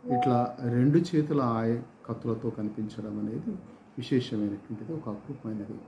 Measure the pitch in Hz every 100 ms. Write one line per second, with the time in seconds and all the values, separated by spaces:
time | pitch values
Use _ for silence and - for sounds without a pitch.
0 | - 123 131 120 120 - 123 120 131 160
1 | 170 156 147 147 123 113 113 120 123 -
2 | - 110 120 110 113 110 104 104 107 -
3 | 104 104 104 113 233 196 - - - -
4 | 120 135 127 110 104 101 - 110 110 160
5 | 117 104 - 139 113 107 101 -